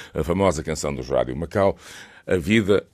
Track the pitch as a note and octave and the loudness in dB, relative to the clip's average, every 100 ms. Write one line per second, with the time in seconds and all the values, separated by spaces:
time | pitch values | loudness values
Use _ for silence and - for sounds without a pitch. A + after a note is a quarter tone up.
0 | - - D#2 F2+ G2 D#2 D#2 D#2 D2+ C2+ | -8 -4 -2 2 2 0 -4 -4 -4 -6
1 | B1+ C2 B1 B1+ E2 G#2+ G2 - - - | -2 0 0 -4 -4 0 0 0 -10 -20
2 | - - - F#2 E2+ A2 G2 G2 - | -20 -18 -4 -2 2 2 4 2 0